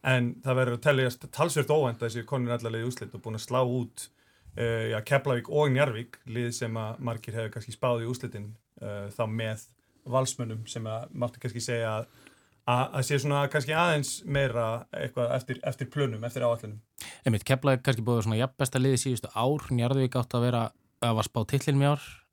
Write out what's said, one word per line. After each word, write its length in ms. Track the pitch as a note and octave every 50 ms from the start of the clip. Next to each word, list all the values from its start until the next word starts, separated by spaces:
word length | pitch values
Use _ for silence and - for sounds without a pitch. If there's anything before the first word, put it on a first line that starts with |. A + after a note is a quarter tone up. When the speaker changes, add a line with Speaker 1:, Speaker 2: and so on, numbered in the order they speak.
| -
Speaker 1:
En 260 | C3+ C3 B2+ A#2+ A#2+ A#2 - -
það 100 | C3+ B2+ B2+
verður 160 | C3 B2 A#2+
að 60 | A#2+ -
teljast 400 | D#3+ C#3+ C3 C3 B2 B2 - -
talsvert 460 | - - - D3+ E3+ - D#3 C3+ - D3+
óvænt 240 | D#3 C#3+ B2 A#2 A2+
að 80 | A#2+
þessi 160 | A2+ G#2+ A#2+ A2
konur 300 | - C#3+ C3 B2 A#2+ A#2+
alla 160 | A#2 A2+ A2+
leið 140 | A2+ A2+ A2+
í 20 |
úrslit 300 | B2+ B2 - G#2+ G2+ -
og 60 | G2+ -
búin 100 | A#2 A2
að 80 | G#2+ -
slá 160 | - A#2+ B2 C3
út, 380 | B2 B2 B2+ A#2+ A#2+ _ - - - _ _ _ _ _ _ _ - -
eh, 380 | - A#2 A#2 A#2 A2+ A2+ A2+ A2+
já, 60 | G#2+ G#2+
Keflavík 460 | - C#3+ C#3 - C#3+ C3 A#2+ - -
og 220 | - D3 D3+ C#3+ C3
Njarðvík, 400 | C3 D3 C#3 A2+ G#2+ A#2+ - - - _ B2
lið 220 | A2+ A#2+ A#2+ A#2+ A#2
sem 240 | - A#2+ A2+ A2+ A2+
að 240 | A2 A2 A#2 - C3
margir 320 | A#2 A#2 A2+ - - G#2
hefur 160 | A#2 A2+ A2 G2
kannski 180 | A#2 G#2+ - A2
spáð 300 | - - B2+ A#2+ A#2 A#2
í 20 |
úrslitin, 400 | A2+ A#2+ A#2+ - A#2 A2 G#2+ G#2 G#2 A2 - _ _ _ -
eh, 320 | - G#2 G#2 G2+ G2+ G#2
þá 120 | G#2 - A#2
með 400 | G#2+ A2 A2+ A2+ A2 A2 G#2+ - - _ _ _ _ _ _ _
Valsmönnum 580 | - A#2+ C3 C3 B2+ - - B2 A2+ A2 A2 A2
sem 180 | - - A#2 A2
að 240 | A2 A2 A2 - -
mátti 320 | - B2+ A#2+ A#2+ - - -
kannski 160 | B2+ G#2+ A#2+
segja 300 | A2+ - A#2+ A#2 A#2 A2 A2 G#2+
að, 80 | A2+ - _ - - - - _ _ _ _ _ _
að, 280 | - B2 B2 C3 - -
að 80 | C3+ B2+
sé 160 | - D3 C3+
svona 240 | A#2+ D3 C#3+ C#3+ C#3+ C#3
kannski 260 | - D3+ B2+ C3 D#3
aðeins 400 | D#3+ E3+ F3 D#3+ D3 C#3 - - - -
meira 640 | - C#3+ C#3 C#3 C3 A2+ A#2+ A#2 A2+ A2+ A#2 - _ -
eitthvað 400 | - - B2 - B2 B2 A#2+ C3
eftir, 240 | B2+ - - B2+ - -
eftir 240 | - C3 - C3 A#2
plönum, 320 | - D3 C#3+ B2+ A2+ G#2+ A2+
eftir 240 | B2 - C3 B2
áætlunum. 320 | A#2+ A#2 A2 - G#2+ G#2+ G#2+ - _ _ - - - - - _
Speaker 2:
Einmitt, 160 | C3 A2+ G#2 -
Keflavík 400 | - C3+ C3 - C#3+ C3 B2+ -
kannski 240 | - C3 B2 A2+
búið 160 | A#2+ A#2+ A#2 G#2
svona 160 | A2+ A2 A2
jafn 160 | B2 C3+ -
besta 220 | - C#3+ B2+ - C3
liði 240 | B2+ C3+ C3+ B2 -
síðustu 320 | C3+ B2 A2+ - - -
ár, 320 | A2 A#2 C3 D3 D3 -
Njarðvík 480 | - C3+ A#2+ A#2 B2 C3+ C3+ C3 B2 -
átti 240 | B2+ A#2 - - A#2+
að 80 | A#2+
vera, 180 | B2 B2 A#2+ A#2 A2 _ _ _ _ _ _
að 140 | - A#2 A2+ A2
var 80 | G#2+
spáð 200 | - _ A#2+ G#2+ -
titlinum 320 | - C#3 - - C#3+ C#3 C#3
í 80 | C#3+
ár 120 | D3 C#3 - - - - _ _